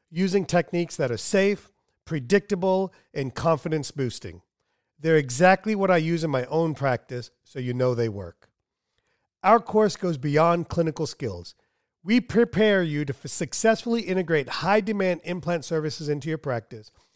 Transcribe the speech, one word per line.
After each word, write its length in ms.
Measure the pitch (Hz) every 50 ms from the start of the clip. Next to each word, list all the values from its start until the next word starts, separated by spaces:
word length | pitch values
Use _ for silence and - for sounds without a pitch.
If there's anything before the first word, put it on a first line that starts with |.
| _ _
using 340 | - 160 190 190 175 202 185
techniques 500 | - - 175 165 - - 175 175 - -
that 160 | - 151 127
are 60 | 120 107
safe, 540 | - - - 196 190 202 208 190 - _ _ _ _ _ _ _ _
predictable, 840 | - 165 156 127 120 196 202 196 - 202 180 180 190 185 190 190 185 - _ _ _ -
and 200 | 156 139 131 -
confidence 560 | - - 170 165 139 - 170 156 156 139 -
boosting. 500 | - 147 135 120 - - - 98 82 90 - _ _ _ _ _ _ _ _ _ _ _
They're 180 | 143 160 165 156
exactly 580 | 147 127 123 123 175 185 190 190 - 214 220
what 160 | 202 196 185
I 60 | 185 170
use 260 | 156 160 170 165 160
in 80 | 160
my 140 | 139 131 123
own 280 | 127 151 160 165 160 151
practice, 560 | 120 139 139 123 117 - _ 131 123 120 - _ _ _
so 160 | _ _ 139
you 140 | 127 123 123
know 200 | 123 127 127 123
they 160 | 117 117 113
work. 400 | 104 101 95 87 - _ _ _ _ _ _ _ _ _ _ _ _ _ _ _ _ _ _ _ _ _ -
Our 160 | 190 214 233
course 360 | - - - 214 214 202 - -
goes 200 | - 180 165 139
beyond 520 | 123 151 143 151 160 170 170 175 165 -
clinical 360 | - 175 170 160 151 - 160
skills. 480 | 143 - - 143 117 95 87 85 - - _ _ _ _ _ _ _ _ _ _
We 160 | 170 220 247
prepare 600 | - - - 214 233 233 - 180 214 214 202 190
you 240 | 180 160 147 147 151
to 80 | 139 135
f-, 160 | - - -
successfully 720 | - - 170 - - - - 220 220 220 - 247 233 233
integrate 480 | 202 185 185 185 185 151 165 151 135 123
high-demand 720 | - - 143 175 202 220 202 202 220 202 196 185 175 160 -
implant 400 | 165 175 185 135 160 175 170 135
services 440 | - 170 160 151 156 - - 156 147
into 200 | 147 143 135 160
your 80 | 156 156
practice, 500 | - 147 127 113 107 _ - 110 107 - _ _ _ _ _